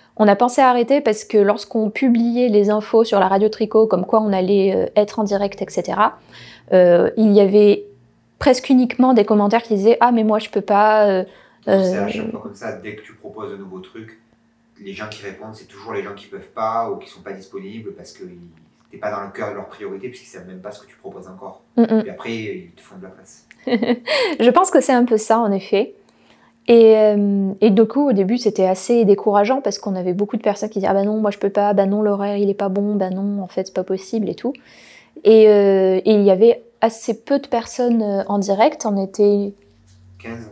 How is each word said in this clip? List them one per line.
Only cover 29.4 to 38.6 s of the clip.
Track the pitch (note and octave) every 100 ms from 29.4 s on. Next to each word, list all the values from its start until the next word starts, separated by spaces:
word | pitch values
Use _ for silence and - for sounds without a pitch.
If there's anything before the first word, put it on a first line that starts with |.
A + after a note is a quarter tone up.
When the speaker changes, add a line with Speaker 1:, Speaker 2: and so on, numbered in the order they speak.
| G#3 C4+
Speaker 1:
parce | B3+ -
qu'on | G#3 F#3
avait | F3+
beaucoup | F3+ G#3 A3
de |
personnes | G#3+ G3+ G#3+
qui | G#3
disaient « | F#3+
Ah |
bah | G3
non, | G3+ G#3+
moi | G#3
je | -
peux | G3+
pas, | G3+ G#3
bah | G3+ G3
non, | G#3
l'horaire | G#3+ G3+ G3+ G3+
il | G3+
est |
pas | G3+ G3
bon, | F#3+ G#3
bah | G#3 F#3
non, | F#3 G3+ G3+
en | F3+
fait | - F#3+
c'est |
pas | F#3
possible | F3+ F#3+ - A3+ F#3+
et | E3+
tout. » | A#3+ C#4 _ - - - _ -
Et, | - A3 G#3+
euh, | G#3 G3 G3 F#3+ F#3+
et | -
il | G#3+
y | G3
avait | F#3 A3+ A#3 - _
assez | A3+ A3+ - A3+
peu | - C#4
de | C#4
personnes, | A#3 A3+ - B3 A#3
euh, | G#3 G3 G3
en | G3+
direct, | F#3+ G3